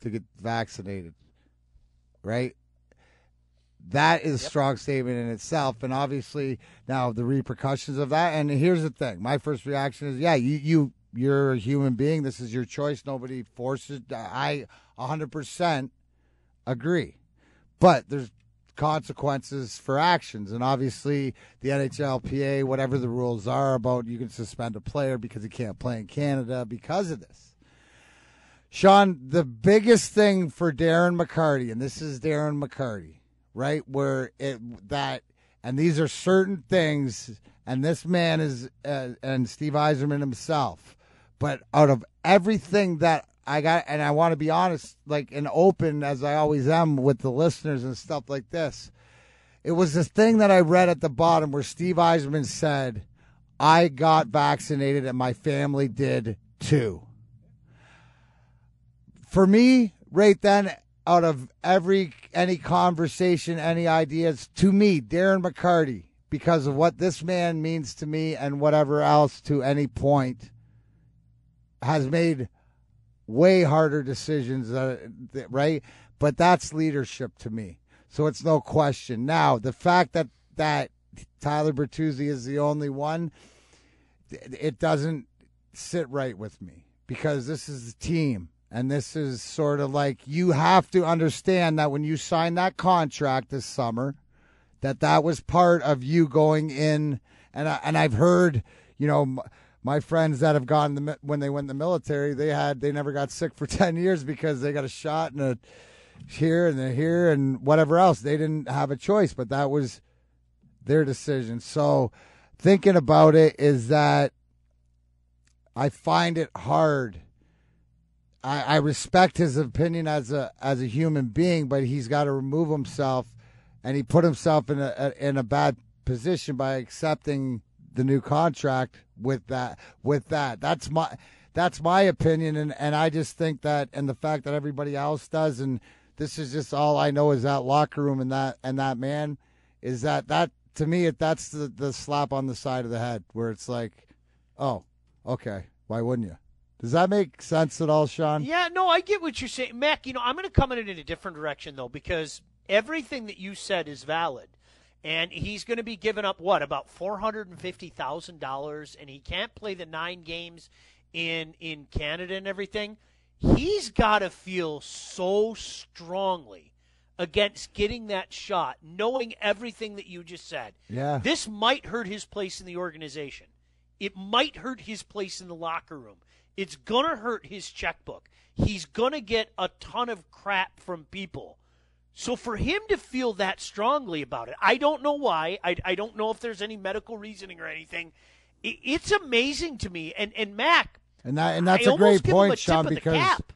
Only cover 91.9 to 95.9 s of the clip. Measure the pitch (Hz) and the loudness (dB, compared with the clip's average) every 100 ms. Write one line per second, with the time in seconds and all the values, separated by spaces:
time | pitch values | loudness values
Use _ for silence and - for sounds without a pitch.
91.9 | 143 151 156 - 170 170 170 185 - 185 | 0 -2 -4 0 0 0 0 -2 0 2
92.9 | 180 156 - 143 131 123 139 - - 120 | 4 2 0 0 0 -2 -8 -8 -4 -2
93.9 | 113 135 143 _ _ _ _ _ _ 135 | -2 -4 -6 _ _ _ _ _ _ -6
94.9 | 135 151 156 151 156 - 160 180 175 139 | 0 4 4 4 0 0 4 6 6 4